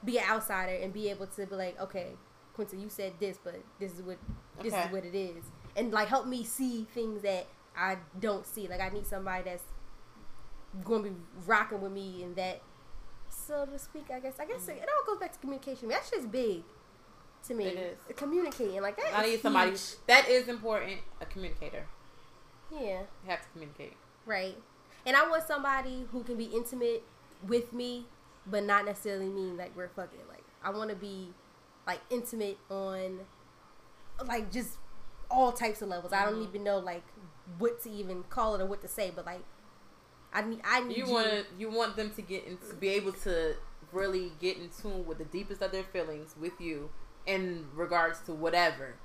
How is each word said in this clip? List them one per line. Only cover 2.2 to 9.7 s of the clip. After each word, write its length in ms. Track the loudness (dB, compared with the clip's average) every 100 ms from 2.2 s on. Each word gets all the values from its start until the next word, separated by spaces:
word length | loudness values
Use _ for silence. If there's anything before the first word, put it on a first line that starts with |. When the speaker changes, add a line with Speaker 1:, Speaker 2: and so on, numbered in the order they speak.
| -18 -20 -20
Speaker 1:
Quincy, 240 | -8 -6 -6
you 120 | -8
said 240 | -4 -4 -2
this, 180 | -4 -4
but 140 | -8 -10 -14 -8
this 140 | -8
is 80 | -6
what, 160 | -8 -8 -6 -8 -8 -6
this 120 | -2
Speaker 2:
Okay. 120 | 2 2
Speaker 1:
is 60 |
what 120 | 0 -2
it 100 | -4
is." 280 | -4 -6 -14 -16 -6 -2
And, 160 | 2
like, 160 | 4 6
help 180 | 4 4
me 160 | -4 -4
see 400 | 0 0 0 -4
things 280 | -2 -2 0
that 240 | 0 0 -2 -12 -14 -2
I 200 | 0 0 -6 -4
don't 260 | 0 0 -2
see. 220 | -8 -4
Like, 120 | -2
I 80 | -2
need 160 | -2 -2
somebody 380 | -2 -2 -2
that's 200 | -2 -6 -8